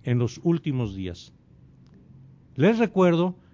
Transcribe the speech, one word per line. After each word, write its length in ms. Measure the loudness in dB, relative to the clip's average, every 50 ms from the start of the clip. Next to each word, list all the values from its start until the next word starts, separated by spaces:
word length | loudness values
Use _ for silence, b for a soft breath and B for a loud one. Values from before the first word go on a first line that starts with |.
| -4
en 160 | -2 0 0
los 220 | 0 -2 -4 -4 -2
últimos 500 | -2 -2 0 -2 -4 -4 -4 -4 -4 -6
días. 380 | -8 -8 -10 -10 -12 -16 -20 -20 _ _ _ -20 -20 -20 -20 -20 -20 -20 -20 -20 -20 -20 -20 -20 -20 -20 -20 -20 -20 -20 -18 -4
Les 220 | 0 2 2 2 2
recuerdo 600 | 0 0 2 2 4 4 4 2 0 -2 -4 b b b